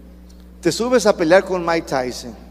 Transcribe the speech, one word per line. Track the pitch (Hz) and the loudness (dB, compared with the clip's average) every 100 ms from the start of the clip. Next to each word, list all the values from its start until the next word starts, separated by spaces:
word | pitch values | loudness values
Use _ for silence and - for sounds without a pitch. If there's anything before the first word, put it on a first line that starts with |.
| - - - - - - | -20 -20 -20 -20 -20 -6
te | 170 | -2
subes | - 240 254 208 | -2 0 2 2
a | 190 | 2
pelear | 165 190 | 4 4
con | 190 185 170 | 2 -4 -2
Mike | 170 165 | -4 -2
Tyson. | 135 127 - 120 104 - | -4 -4 -8 -14 -18 -20